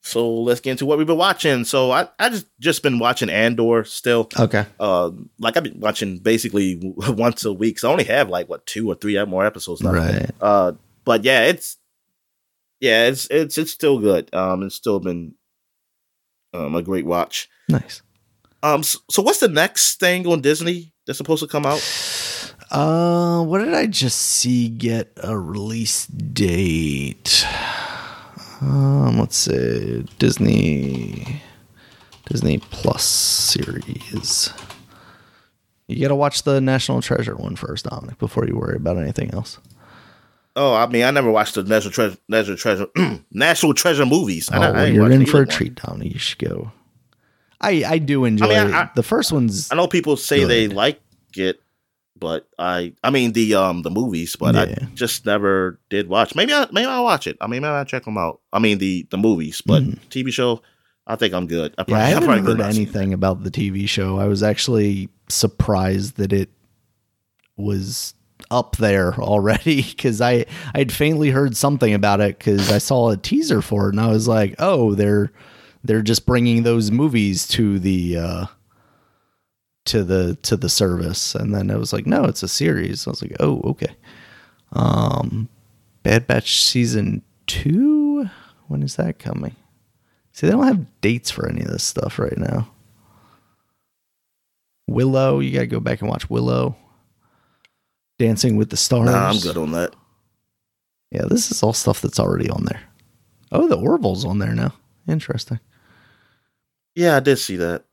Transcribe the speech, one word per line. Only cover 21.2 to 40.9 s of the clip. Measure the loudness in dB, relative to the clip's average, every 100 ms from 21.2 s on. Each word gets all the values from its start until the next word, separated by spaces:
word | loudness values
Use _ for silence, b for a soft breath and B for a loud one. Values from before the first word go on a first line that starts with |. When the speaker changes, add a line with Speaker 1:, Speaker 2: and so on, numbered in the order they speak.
| -2 -2
Speaker 1:
to | 0
come | -2 0
out? | -2 B B B B B B B B -6
Speaker 2:
Uh, | -2 0 2 2 2 2 0
what | 0 0
did | 0
I | 0 0
just | 0 -2 -2
see | -2 0 2 0 0
get | -2 -2 -2 -4 -10
a | -6 -6
release | -4 -8 -6 -4 -4 -4 -6
date? | -8 -8 0 2 2 2 0 0 -2 -6 -8 0 0 B B B B B B B B B B B B
Um, | 0 2 4 4 4 2
let's | 0 -2
see, | 0 0 0 -2 -4 -6 -8 0
Disney, | 2 4 2 4 2 0 -2 -6 -8 -10 -10 -12 B B B B B B B B -6
Disney | -2 0 -2
Plus | -4 -4 -2 0
series. | -2 0 0 0 0 -2 -4 -8 -10 -12 -10 -10 -4 -2 -2 B B B B B B B B B B B _ _ _
You | -2
gotta | 0 2
watch | 0 0
the | 0 2
National | 4 2 0 -2
Treasure | 0 -2 -2 -6
one | -8 -8
first, | -8 -8 -8
Dominic, | -12 -14 -8
before | -6 -2 -2
you | -2
worry | -4 -4
about | -2 -2
anything | -2 -4 -6
else. | -6 -10 -14 _ b b b b b b b b -2
Speaker 1:
Oh, | 2
I | 4
mean, | 4